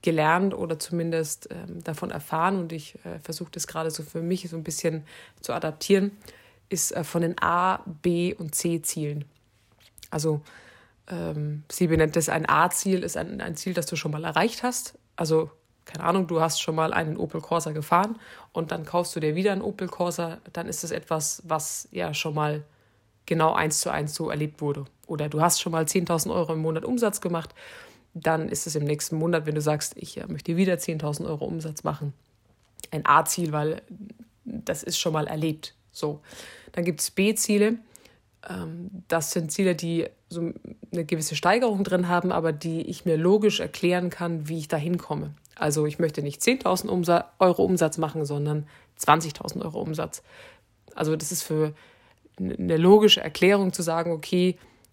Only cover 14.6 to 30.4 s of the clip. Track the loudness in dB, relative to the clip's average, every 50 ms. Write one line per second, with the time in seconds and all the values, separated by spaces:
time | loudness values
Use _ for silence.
14.6 | -4 -4 -4 -4 -8 -10 -14 -18 _ _ _ -4 0 2 2 2 2 0 -8 _
15.6 | _ _ _ _ _ -16 -12 -4 0 0 2 2 2 2 2 2 2 2 0 -2
16.6 | -2 -2 0 0 0 0 2 0 -2 -2 -2 -4 -4 -4 -6 -8 -4 -2 -2 -2
17.6 | -2 -2 -6 -6 -2 4 4 4 4 4 -2 -8 -12 -20 -20 -20 -20 -10 _ -6
18.6 | -4 -4 -4 -6 -6 -2 0 0 0 0 -2 -2 0 0 0 2 2 2 2 0
19.6 | -2 -4 -4 -4 -6 -8 -2 -2 -2 -2 0 -2 -4 -6 -6 -12 _ -12 -10 -8
20.6 | -8 -6 -6 -8 -6 -6 -6 -8 -4 -2 -2 -2 -2 -2 -4 -6 -4 -4 -2 -2
21.6 | -2 -4 -8 -8 -10 -10 -6 -4 -4 -4 -2 -4 -4 -2 0 0 0 0 0 -4
22.6 | -6 -12 _ _ _ _ _ _ _ _ _ _ _ -2 2 4 4 4 4 4
23.6 | 2 2 0 0 0 0 -2 -2 -2 -4 -4 -4 -4 -4 -2 -2 -4 -4 -4 -4
24.6 | -4 -4 -2 -4 -6 -12 _ _ -10 _ -6 -4 -4 -2 0 2 4 4 4 2
25.6 | 0 0 0 0 0 2 2 0 2 2 0 0 0 0 0 0 0 0 0 -2
26.6 | 0 0 -2 -2 -2 -2 0 2 2 2 0 0 -4 -2 -2 -2 -4 -8 -14 -18
27.6 | -20 -20 -18 -20 -20 -20 -20 -20 _ _ _ -2 0 2 2 2 0 -2 -4 -4
28.6 | -4 -2 -2 -2 0 0 0 -2 -2 -4 -2 -2 0 2 2 2 0 0 -2 0
29.6 | 2 2 0 0 -2 -6 -8 -10 -14 -12 -10 -12 -8 -8 -8 -8